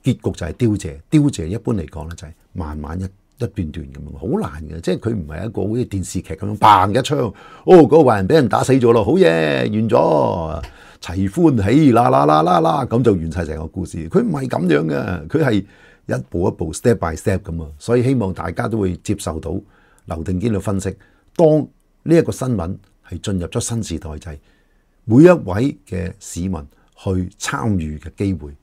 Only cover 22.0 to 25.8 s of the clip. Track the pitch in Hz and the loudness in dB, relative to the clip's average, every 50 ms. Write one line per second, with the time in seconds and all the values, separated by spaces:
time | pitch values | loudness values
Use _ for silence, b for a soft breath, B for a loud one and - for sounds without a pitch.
22 | _ - 165 170 131 - 104 - 135 131 120 98 82 87 95 - _ _ _ _ | _ 2 2 2 2 0 -4 -6 -4 -4 -4 -4 -4 -6 -8 -12 _ _ _ _
23 | _ - 92 85 - 110 98 92 87 80 - 120 - - 117 117 98 - 85 76 | _ -14 -14 -10 -6 -4 -4 -4 -6 -4 -6 -6 -6 -4 -6 -6 -6 -6 -8 -8
24 | - 80 76 76 - 85 76 71 _ _ _ _ _ _ _ _ _ _ _ _ | -8 -10 -14 -12 -14 -16 -16 -16 _ _ _ _ _ _ _ _ _ _ _ _
25 | _ - 110 131 160 180 180 156 - 95 90 104 123 147 - _ | _ 4 6 8 10 8 8 6 0 -4 -2 -2 -2 -2 -4 _